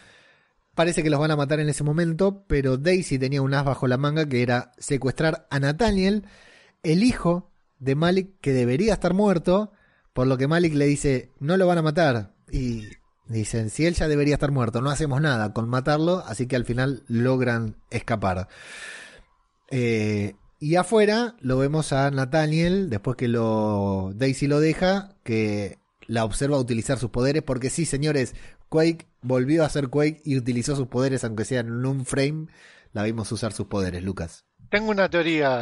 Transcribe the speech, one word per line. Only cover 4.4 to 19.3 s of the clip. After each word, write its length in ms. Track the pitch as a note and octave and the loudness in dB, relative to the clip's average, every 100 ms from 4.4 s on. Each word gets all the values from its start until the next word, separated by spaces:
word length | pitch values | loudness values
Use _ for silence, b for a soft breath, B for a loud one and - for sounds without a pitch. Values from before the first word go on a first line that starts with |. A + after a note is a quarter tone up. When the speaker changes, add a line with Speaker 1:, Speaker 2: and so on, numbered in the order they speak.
Speaker 1:
era 300 | B2 B2 - - | 2 0 -2 -12
secuestrar 680 | - C#3 C3 - D#3+ - - | -4 -2 -2 0 0 -2 -4
a 80 | - | -2
Nathaniel, 680 | C#3 D3+ A3+ G3 F#3+ G#3 G3+ B B B B _ | 0 2 2 2 2 0 -4 B B B B _
el 200 | E3+ E3 | 0 4
hijo 480 | A#3+ A3+ E3+ F3 - _ _ - | 4 2 0 0 -4 _ _ -6
de 180 | C3 C#3 | -2 0
Malik, 360 | E3+ F#3+ F#3+ - | 2 0 -2 -4
que 100 | C#3+ | 0
debería 400 | C3 A#2+ B2+ G#3+ | 2 2 2 2
estar 200 | F#3 F3+ | 2 2
muerto, 580 | F#3 G#3 F3 F3+ F#3 G#3+ b b b b | 2 2 2 2 2 0 b b b b
por 120 | - C3 | 0 2
lo 100 | B2+ | 2
que 100 | C#3 | 2
Malik 260 | E3 E3+ | 2 2
le 120 | D3 C#3+ | 4 2
dice, 460 | C#3+ D3 B2+ - - | 2 2 0 -4 -6
"No 160 | C#3+ F#3+ | 0 2
lo 100 | F3+ | 4
van 100 | E3+ | 4
a 40 | |
matar", 520 | D#3 D3+ D#3 A#2 G2+ _ - | 2 2 2 2 -4 _ -8
y 380 | C#3 B2+ A2+ G#2 G#2 _ _ - | -4 -4 -4 -10 -18 _ _ -6
dicen, 420 | A2+ G#2 A#2+ A2 | -4 -2 -2 -4
"Si 160 | - E3 | 0 0
él 80 | |
ya 160 | E3+ D#3+ | 0 0
debería 240 | D3 C#3+ C#3+ | 2 2 2
estar 160 | D3 | 0
muerto, 300 | C#3 A2+ A#2+ | 0 0 -2
no 80 | C#3 | -2
hacemos 320 | C#3 D3+ C3+ | -2 -2 0
nada 320 | D#3 A#2+ G#2+ | 0 0 -2
con 160 | A#2 A#2 | -4 -2
matarlo", 540 | B2+ C3+ D3+ E3 F3+ - | -2 0 0 0 -2 -4
así 180 | A2 B2 | -6 -2
que 100 | B2+ | -2
al 80 | A#2+ | -2
final 380 | A#2+ C3 C3+ - | -2 -2 -4 -4
logran 680 | A#2 B2 C3 B2 A#2 A2 - - | 0 2 2 0 0 -4 -8 -10
escapar. 600 | A2+ - A2+ G2 F#2 F#2 B B B B B B B B | -8 -4 -2 -2 -2 -6 B B B B B B B B